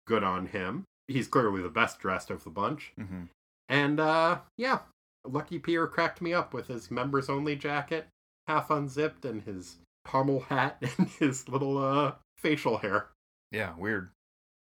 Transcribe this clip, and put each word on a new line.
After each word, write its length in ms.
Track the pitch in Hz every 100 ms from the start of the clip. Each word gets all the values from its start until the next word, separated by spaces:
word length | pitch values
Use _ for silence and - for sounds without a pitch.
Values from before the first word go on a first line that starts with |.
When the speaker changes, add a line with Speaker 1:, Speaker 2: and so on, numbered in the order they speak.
| -
Speaker 1:
good 160 | 113
on 240 | 98 92 92
him. 380 | 104 92 120 196 _ -
He's 180 | 131 104
clearly 340 | 135 113 98
the 80 | 87
best 300 | 113 113 -
dressed 320 | 98 92 -
of 140 | 95
the 60 | -
bunch. 420 | 80 104 147 - -
Speaker 2:
Mm-hmm. 260 | 104 90 87 - _ _ -
Speaker 1:
And, 300 | 135 143 151
uh, 400 | 156 160 165 175 - -
yeah, 220 | 247 254 - _ _ _ 135
Lucky 320 | 135 151 170
Pierre 300 | 135 170 165
cracked 340 | - 165 -
me 100 | 170
up 220 | 175 -
with 140 | 127 -
his 200 | 120 -
members-only 680 | 123 131 139 131 139 147 143
jacket, 500 | 147 147 139 160 - _ _ _ -
half 240 | 156 151
unzipped, 540 | 151 143 131 151 -
and 180 | 135 107
his 340 | 104 95 90 - _ _
pommel 360 | - 135 139 135
hat 340 | 131 139 139 - 135
<laughs> 100 | -
and 100 | 185
his 400 | - 147 127 -
little, 300 | 127 139 139
uh, 340 | 135 139 143 - _ -
facial 400 | 170 147 131 110
hair. 300 | 104 101 - _ _ _ _
Speaker 2:
Yeah, 220 | 107 98 82
weird. 340 | 98 107 92 - _ _ _ _